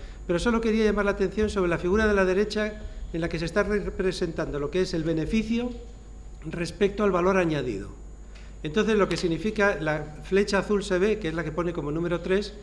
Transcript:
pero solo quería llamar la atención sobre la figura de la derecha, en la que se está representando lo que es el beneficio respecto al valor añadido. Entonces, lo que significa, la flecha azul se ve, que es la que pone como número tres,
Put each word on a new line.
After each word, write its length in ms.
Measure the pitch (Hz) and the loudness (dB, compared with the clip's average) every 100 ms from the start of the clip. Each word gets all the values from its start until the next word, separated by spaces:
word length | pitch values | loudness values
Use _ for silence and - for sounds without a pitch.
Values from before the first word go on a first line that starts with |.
| - - - | -10 -10 -2
pero 140 | 170 | 0
solo 220 | 214 226 | 2 2
quería 220 | 226 220 | 2 4
llamar 220 | 214 208 202 | 4 4 0
la 60 | |
atención 400 | 196 190 214 214 | 2 0 0 0
sobre 180 | 196 175 | 2 2
la 80 | 160 | 2
figura 300 | 170 208 214 | 2 4 4
de 80 | 202 | 4
la 100 | 185 | 4
derecha, 560 | 185 208 208 214 214 - - - | 2 0 0 -4 -4 -10 -10 -8
en 80 | 170 | -4
la 80 | 165 | -4
que 80 | 165 | -2
se 80 | 165 | 0
está 160 | 208 | 0
representando 960 | 196 208 175 - 185 185 170 165 143 147 | 2 0 -2 -2 -2 0 -2 -2 -4 -4
lo 140 | 143 | -2
que 100 | 185 | 0
es 140 | 185 170 | 0 0
el 80 | |
beneficio 680 | 160 160 151 220 220 233 240 - - - - - - - 160 | 0 0 0 0 2 0 -2 -6 -14 -16 -16 -16 -14 -12 -8
respecto 540 | 165 165 - 202 196 | -4 -6 0 0 4
al 80 | 208 | 4
valor 260 | 180 180 190 | 4 4 4
añadido. 520 | 170 151 127 98 101 - - - - - - - | 4 2 -2 -4 -8 -12 -14 -16 -16 -16 -16 -10
Entonces, 360 | 156 151 214 214 | -2 0 4 4
lo 100 | 180 | 4
que 80 | 165 | 2
significa, 640 | 175 160 214 - 202 170 | 0 0 0 2 2 2
la 380 | 156 151 151 - - | 0 -2 -4 -12 0
flecha 340 | 190 202 196 | 2 4 2
azul 240 | 185 208 | 2 0
se 160 | - 180 | 2 2
ve, 180 | 220 214 | 2 2
que 120 | 160 | -2
es 40 | |
la 120 | 165 156 | -2 -4
que 60 | |
pone 180 | 156 175 | -2 -2
como 200 | 170 147 | -2 -4
número 280 | 151 170 170 | -2 -2 -2
tres, 340 | 175 190 202 - | 0 0 0 -8